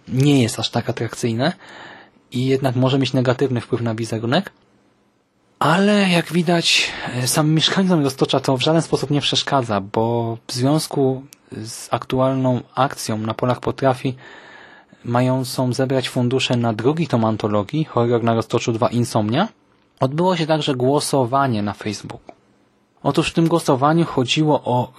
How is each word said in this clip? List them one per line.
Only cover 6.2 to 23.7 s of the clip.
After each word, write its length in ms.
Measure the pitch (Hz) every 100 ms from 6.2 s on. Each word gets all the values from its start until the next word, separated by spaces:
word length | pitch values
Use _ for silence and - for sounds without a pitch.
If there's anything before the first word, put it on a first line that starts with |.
| -
widać, 580 | 165 170 170 - - - - -
e, 140 | 123 127
samym 280 | 160 151 156
mieszkańcom 480 | 147 - 190 175
Roztocza 360 | 139 131 156 143
to 180 | - 135
w 40 |
żaden 200 | 151 160
sposób 300 | 160 143 131
nie 100 | 147
przeszkadza, 600 | - 135 - 139 117 104
bo 560 | 98 113 113 117 117 117 -
w 60 |
związku 680 | 127 131 156 156 147 135 131 139 - _
z 360 | - 110 - -
aktualną 720 | 120 - 127 131 135 131 123 - -
akcją 420 | 135 - - 110
Na 160 | 110
polach 260 | 110 127 123
potrafi, 560 | - - 135 127 135 127 - - - - - - _ - 117
mającą 680 | 120 127 131 127 - 127
zebrać 360 | 120 131 135 123
fundusze 480 | 127 123 127 - 127
na 160 | 117
drugi 340 | 110 113 160 156
tom 180 | 123 110
antologii 600 | 110 110 104 98 147 156
Horror 380 | - 120 120
na 100 | 117
Roztoczu 400 | 113 110 117 -
dwa 140 | 113 117
Insomnia, 600 | 117 120 117 107 123 220 - _ _ _ _
odbyło 380 | 131 147 180 180
się 100 | 156
także 280 | 156 147 131
głosowanie 880 | 127 143 - 139 120 135 139 110
na 100 | 104
Facebooku. 600 | 98 110 104 - - - - _ _ _ _ _ _
Otóż 260 | 139 147 156
w 40 |
tym 140 | - 165
głosowaniu 580 | 165 -